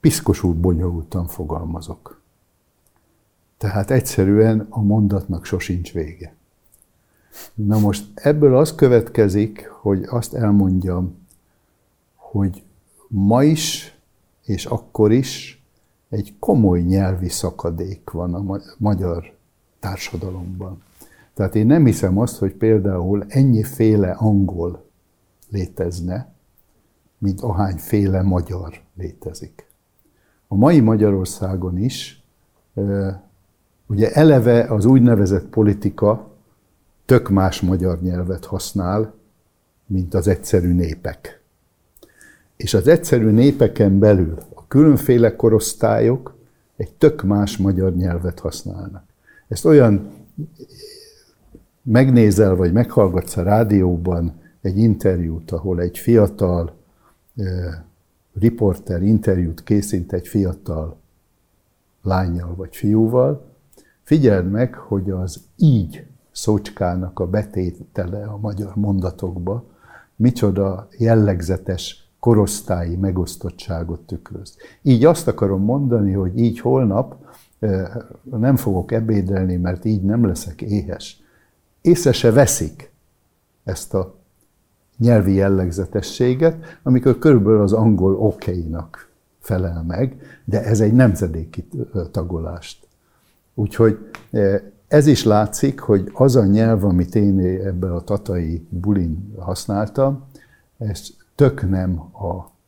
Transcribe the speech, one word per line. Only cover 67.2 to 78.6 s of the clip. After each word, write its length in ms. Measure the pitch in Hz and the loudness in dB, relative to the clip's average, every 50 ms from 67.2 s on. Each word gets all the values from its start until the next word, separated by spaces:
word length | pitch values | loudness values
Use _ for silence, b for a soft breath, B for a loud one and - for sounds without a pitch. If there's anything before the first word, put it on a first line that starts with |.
| 95 | -6
betétele 1000 | 87 95 107 104 104 - 98 92 90 82 - - _ _ - 92 90 95 104 104 | -2 -2 -4 -4 -4 -6 -6 -4 -4 -6 -10 -18 _ _ -8 -8 -6 -8 -10 -10
a 120 | 107 104 | -10 -10
magyar 360 | 104 104 107 101 95 104 98 - | -8 -8 -8 -6 -6 -10 -8 -4
mondatokba 880 | 104 101 101 98 95 92 92 - - - 90 90 92 87 92 101 120 120 b b b b b b b b b b | -4 -2 -2 -2 -2 -2 -4 -6 -8 -10 -10 -8 -8 -8 -6 -8 -8 -10 b b b b b b b b b b
micsoda 720 | _ 110 123 123 - - 101 92 98 98 95 95 92 - _ - - | _ 0 0 2 2 0 0 0 0 -2 -2 -4 -8 -14 _ -6 -2
jellegzetes 1080 | 113 113 117 110 104 101 98 87 85 80 92 - - - 92 85 - - - _ - _ _ _ | 2 4 4 4 4 2 0 -2 -4 -4 -6 -6 -4 -6 -8 -8 -8 -14 -16 _ -20 _ _ _
korosztályi 800 | - 117 117 107 101 95 - - - - 95 87 85 85 85 | 2 4 4 4 4 0 -2 -10 -6 -4 -4 -4 -4 -6 -4
megosztottságot 1040 | 90 98 95 90 92 87 82 - - - 90 - - - - 87 82 85 85 85 78 | -4 -2 -2 -2 -2 -4 -6 -8 -10 -12 -12 -12 -12 -12 -10 -8 -8 -6 -8 -10 -12
tükröz. 560 | - _ - - - - - - 101 - _ B B B B B | -12 _ -14 -14 -14 -16 -18 -18 -18 -18 _ B B B B B
Így 220 | _ 143 127 113 123 | _ 2 4 6 6
azt 240 | 160 170 - - - | 4 4 4 0 -4
akarom 340 | 110 - 110 95 98 92 | -2 -2 -2 0 0 0
mondani, 500 | 98 107 123 143 143 131 120 113 101 98 | 0 0 0 0 0 0 0 0 0 0
hogy 260 | 95 101 95 90 95 113 | 0 0 -2 -2 0 0
így 220 | 117 117 117 - | 0 0 0 -2
holnap, 560 | - 123 131 131 127 104 95 107 131 - - - b b b b b b _ _ | -2 0 2 2 2 0 0 -2 -4 -4 -10 -20 b b b b b b _ _
ö, 240 | - 107 95 95 95 - - 120 - - - - | -4 -2 -2 -2 -4 -6 -10 -14 -16 -16 -20 -20
nem 340 | _ - 127 107 113 131 139 | _ -10 -6 -2 2 2 2
fogok 360 | 123 | 2